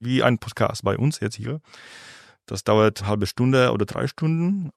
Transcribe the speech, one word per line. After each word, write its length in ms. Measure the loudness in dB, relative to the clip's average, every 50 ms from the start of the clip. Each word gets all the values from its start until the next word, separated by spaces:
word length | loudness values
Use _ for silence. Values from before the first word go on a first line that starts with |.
wie 220 | -6 -2 0 2
ein 160 | 2 2 2 0
Podcast 440 | -4 -6 -2 0 0 0 0 -2
bei 140 | -2 -2 0
uns 240 | 0 0 -2 -2 -2
jetzt 160 | -6 -6 -6
hier. 240 | -8 -8 -8 -8 -10 _ _ -20 -20 -20 -20 -20 -20 -20 -20 -20 -20 -20 _ _ _ _ -12
Das 160 | -10 -4 0
dauert 380 | 4 4 6 6 4 2 0
eine 60 | -2 -2
halbe 160 | 0 0 -2
Stunde 460 | -2 -2 0 2 4 4 4 4 4
oder 120 | 2 0 -2
drei 220 | -2 -2 -4 -4
Stunden 640 | -4 -4 -4 -2 -2 0 0 0 0 -2 -2 -4 -8 -8